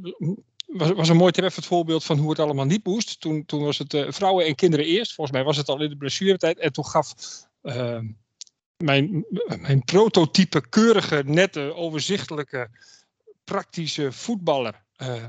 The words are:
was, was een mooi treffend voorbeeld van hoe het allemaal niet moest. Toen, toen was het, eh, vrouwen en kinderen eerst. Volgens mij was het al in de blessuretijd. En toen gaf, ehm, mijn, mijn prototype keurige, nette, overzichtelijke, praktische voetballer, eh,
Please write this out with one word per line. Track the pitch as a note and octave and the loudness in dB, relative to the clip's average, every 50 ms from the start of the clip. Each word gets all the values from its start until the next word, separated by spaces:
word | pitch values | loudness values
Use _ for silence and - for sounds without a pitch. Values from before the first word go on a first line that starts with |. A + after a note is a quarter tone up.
| F3+ F3+ - - D#3+ D#3+ G3+ - - _ _ - - | -12 -14 -10 -6 -6 -6 -6 -6 -10 _ _ -16 -14
was, | - C#4+ F#3 D#3 D#3+ | -10 -4 0 2 2
was | G3 F#3+ D#3+ D#3+ | 2 2 4 4
een | E3 | 6
mooi | E3+ F#3 F3 | 6 6 6
treffend | - F3+ F#3 F#3 - - - | 4 2 -2 -2 -4 -6 -4
voorbeeld | - F3+ F3 E3 D#3+ D#3+ D#3 - | -2 0 0 2 0 0 -2 0
van | - D#3+ | 0 0
hoe | C#3+ D3+ D3+ | 0 2 0
het | D#3 E3 | 0 0
allemaal | D#3 D3+ C#3 C3+ C3+ | 0 0 0 0 0
niet | C#3+ F#3+ G#3+ - | 0 0 0 0
moest. | F3+ G3 A#3 - - - - | -2 -4 -4 -4 -8 -10 -8
Toen, | - D#3+ D#3 D3+ D#3 | -6 -4 -4 -4 -4
toen | - D#3 D3 D3 | -4 -4 -2 -2
was | D3 C#3+ | -2 -4
het, | - C#3+ C3+ D3+ | -4 -6 -4 -4
eh, | D3 C#3 D3+ | -2 -2 -4
vrouwen | C3+ - G3+ F#3+ F#3+ F3+ E3 | -4 0 2 2 4 4 2
en | D#3 C#3 | 2 2
kinderen | - F#3+ F3 D#3 D3 D3+ | 2 2 4 4 2 2
eerst. | E3 E3+ A3+ A#3 - - | 2 0 0 0 -4 -6
Volgens | - D#3 C3+ C3+ | -8 -6 -4 -2
mij | C3 C3 | 0 0
was | D3+ D3 | 0 0
het | D3 C#3+ - | 0 0 -2
al | C#3+ D#3 | -2 -2
in | D3+ D3+ | -2 -4
de | C#3+ | -6
blessuretijd. | C#3 C#3 C3 - - F#3+ G3 F#3+ F3 E3+ D#3+ F3 - | -8 -8 -8 -4 0 2 2 2 2 2 0 0 0
En | E3+ D3+ - | -2 -2 -2
toen | D#3+ C#3 | -4 -4
gaf, | - - D#3+ - - - - - - - - - _ _ _ | -2 0 -2 -2 -2 -6 -18 -18 -18 -18 -20 -20 _ _ _
ehm, | - D3 A#2+ B2 B2 A#2+ A#2+ A#2 A2+ G#2+ G2+ - _ _ _ - - - _ _ _ _ _ | -12 -8 -6 -6 -4 -4 -6 -6 -8 -10 -12 -16 _ _ _ -20 -20 -20 _ _ _ _ _
mijn, | - E3+ C#3+ C#3 C#3 C#3+ G3+ F#3 D#3 D#4 - F3+ - A#4+ - D3+ - | -2 0 2 2 2 2 0 -2 -4 -4 -4 -4 -6 -4 -4 -6 -4
mijn | - C#3 C#3 C3+ - | 0 2 2 2 2
prototype | - E3 G3+ A3+ G#3 - F3+ D#3+ - - - F3+ - - D3 - - | 4 4 6 6 6 6 4 4 4 4 2 2 4 0 -2 -4 0
keurige, | - A3 A3+ A#3 A3 F#3+ - - D#3+ C#3+ C3+ | 2 4 6 6 6 4 2 0 0 -2 0
nette, | C#3 D3+ F3 G3 F#3+ - D3+ C#3 C#3+ E3 | 2 2 2 2 2 0 -4 -8 -8 -6
overzichtelijke, | E3+ E3+ E3 D#3 D3 - - G3+ F#3+ - - D#3+ D3 C#3 - - B2+ A#2+ A2+ - _ - - - _ _ _ _ _ _ - - _ _ | -6 -6 -6 -4 -4 -4 -2 -2 -4 -4 -6 -8 -8 -8 -8 -8 -10 -10 -10 -14 _ -20 -20 -20 _ _ _ _ _ _ -20 -20 _ _
praktische | - F#3+ G3 F3 _ - F3 D#3+ C#3 - D#3 D3 C3 | -6 -6 -6 -6 _ -8 -8 -6 -6 -4 -4 -4 -4
voetballer, | A#2 - - - A#3 F#3+ E3+ E3 C#3+ C3+ B2 G#2+ - _ _ _ _ | -6 -6 -6 -6 -6 -2 0 0 0 0 -2 -4 -8 _ _ _ _
eh, | - C3 C3 B2 A2+ A2+ | -12 -10 -8 -8 -8 -10